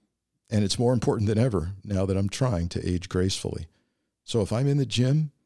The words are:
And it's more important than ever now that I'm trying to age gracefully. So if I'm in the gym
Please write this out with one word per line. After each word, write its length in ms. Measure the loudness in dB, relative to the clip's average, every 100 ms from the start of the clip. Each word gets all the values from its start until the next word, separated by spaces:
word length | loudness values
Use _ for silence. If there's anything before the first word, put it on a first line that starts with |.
| _ _ _ _ -4
And 140 | 0
it's 160 | 2 2
more 140 | 2
important 360 | 2 2 0 2
than 80 | 2
ever 360 | 2 0 -2 -6
now 240 | -4 -2 0
that 100 | 0
I'm 120 | 0
trying 400 | 0 0 0 -2
to 200 | -4 -2
age 200 | -2 -2
gracefully. 580 | 0 0 0 -6 -8 -10 _ _ _ _ _
So 180 | -6 -2
if 120 | 0
I'm 160 | 0 0
in 80 | 0
the 100 | 0
gym 460 | 0 2 2 0 _